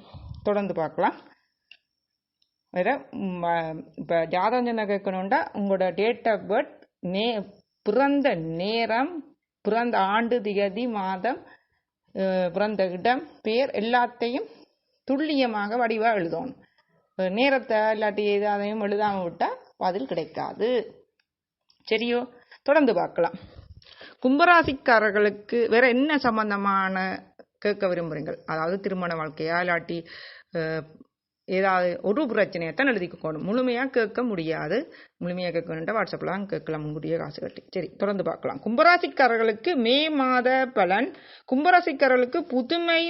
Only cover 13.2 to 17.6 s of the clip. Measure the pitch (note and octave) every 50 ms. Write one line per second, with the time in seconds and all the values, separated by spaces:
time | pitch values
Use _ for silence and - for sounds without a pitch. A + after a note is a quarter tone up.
13.2 | E4+ - - - - A3 A3 A#3+ C#4 C4+ - - G#3 A3+ A#3+ B3 B3 A#3+ A#3+ -
14.2 | A#3 A#3 A#3+ D4+ A4+ - - - - _ _ _ _ _ _ _ - - C4 C#4
15.2 | D#4 D4+ D4+ C#4 C4 A#3+ A3 G#3 G3+ G#3 A3 B3 A#3+ A3+ G#3+ A3 G#3+ A#3 A3+ G3+
16.2 | E3+ E3 E3 D#3+ E3+ - - - - _ _ _ _ _ _ _ _ _ _ -
17.2 | F#3 F#3 F#3 A3 B3+ C#4 C4+ C4